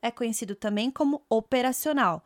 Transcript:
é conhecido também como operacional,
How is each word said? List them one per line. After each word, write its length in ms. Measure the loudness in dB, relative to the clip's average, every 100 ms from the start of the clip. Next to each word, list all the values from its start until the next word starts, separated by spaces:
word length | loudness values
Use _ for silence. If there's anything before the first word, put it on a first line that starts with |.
é 100 | -6
conhecido 440 | -4 -4 -4 -6
também 360 | -6 -2 0 -2
como 320 | 0 0 0 0
operacional, 960 | -2 2 0 0 0 0 2 2 0